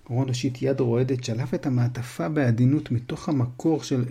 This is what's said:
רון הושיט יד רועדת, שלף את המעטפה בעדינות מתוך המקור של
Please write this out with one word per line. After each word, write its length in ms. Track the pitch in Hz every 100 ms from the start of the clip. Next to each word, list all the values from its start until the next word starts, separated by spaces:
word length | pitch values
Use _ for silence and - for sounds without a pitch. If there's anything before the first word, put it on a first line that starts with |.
| -
רון 200 | 120 131
הושיט 340 | 123 131 123
יד 180 | 135 135
רועדת, 440 | 120 117 131 127
שלף 300 | 120 113 143
את 120 | 175 147
המעטפה 640 | 123 120 120 120 - 165
בעדינות 600 | 151 123 117 123 151 -
מתוך 380 | 117 - 156 -
המקור 540 | 139 123 - 160 156
של 220 | - 131 120